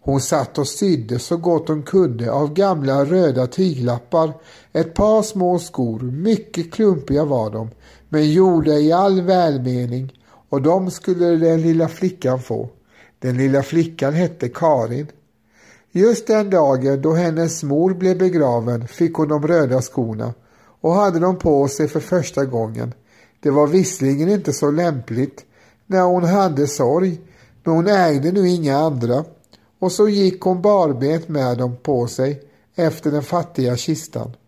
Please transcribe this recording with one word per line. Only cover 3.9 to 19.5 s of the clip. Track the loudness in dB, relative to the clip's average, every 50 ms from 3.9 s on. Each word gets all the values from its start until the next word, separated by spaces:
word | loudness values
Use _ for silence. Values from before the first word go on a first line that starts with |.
| -2 -4 -6 _ 0 0 0 0 -2 -10 -18 -20 -20 -20 _ _ _
Ett | -2 -2 -2 -2
par | 0 2 4 4 2 2
små | 0 -2 -2 0 0 0 0
skor, | -2 -6 -6 -4 -4 -4 -4 -6
mycket | -6 -8 -6 -4 0 0 0 0 -2 -8 -8 -8 -8 -8 -4
klumpiga | 0 2 2 2 0 -2 -2 0 0 0
var | 0 0 -2 -2 -2
de, | -4 -8 -8 -10 -12 _ _ -20 -20 -20 _ _
men | -2 0 2 2 4
gjorda | 4 4 4 4 2 2 2 2
i | 2 4 2 4
all | 4 2 2 2 0
välmening, | 2 2 2 2 2 2 0 -2 -2 -2 -2 -2 -4 -4 -6 -6 -8 -10 -14 _ _ _ -20 _ _ _
och | -4 0 2
de | 2 2 2 0 -4
skulle | -6 -8 -4 -4 0 0 2
den | 2 2 2 2 2 2 2 2
lilla | 2 2 2 0 -2
flickan | -2 -4 -4 -4 -4 -2 -2 -2 -2 -2
få. | -4 -6 -6 -6 -6 -10 -12 _ _ _ _ _ -20 _ _ _
Den | -4 -4 -2
lilla | 0 0 2 2 0 0
flickan | 0 0 0 0 0 -2 -4 -4 -2 0
hette | 0 0 -2 -2 -6 -8 -8
Karin. | -6 -2 0 0 2 2 0 -2 -4 -8 -8 -10 -14 _ _ _ _ _ _ _ _ _ _ _ -20 _ _ _
Just | _ 2 4 4 4 2 0
den | 0 0 0 2 2
dagen | 2 2 4 4 2 0 0 0 -2 0 0
då | 0 0
hennes | 2 0 0 0 -2 -2 -4 -4 -6 -4
mor | -2 0 2 2 0 0
blev | 0 0 0 0 2
begraven | 0 0 2 2 2 2 2 0 -2 -2 -4 -4 -6 -8
fick | -4 -2 -2 -2 0
hon | -2 -2 0
de | 0 -2 0
röda | 2